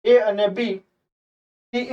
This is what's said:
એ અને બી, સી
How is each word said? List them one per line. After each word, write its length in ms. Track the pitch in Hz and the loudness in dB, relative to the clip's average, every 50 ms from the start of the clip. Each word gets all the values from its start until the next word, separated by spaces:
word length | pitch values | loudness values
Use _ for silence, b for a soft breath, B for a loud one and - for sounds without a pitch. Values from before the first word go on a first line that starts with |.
| - | 0
એ 120 | 220 247 247 | 4 4 4
અને 280 | 214 214 202 202 208 202 | 4 2 -2 0 -2 -2
બી, 280 | 190 220 240 220 190 190 - _ _ _ _ _ _ _ _ _ _ _ _ _ _ _ _ _ - | -2 -4 -6 -6 -6 -8 -12 _ _ _ _ _ _ _ _ _ _ _ _ _ _ _ _ _ -8
સી 120 | 240 247 240 | -8 -2 4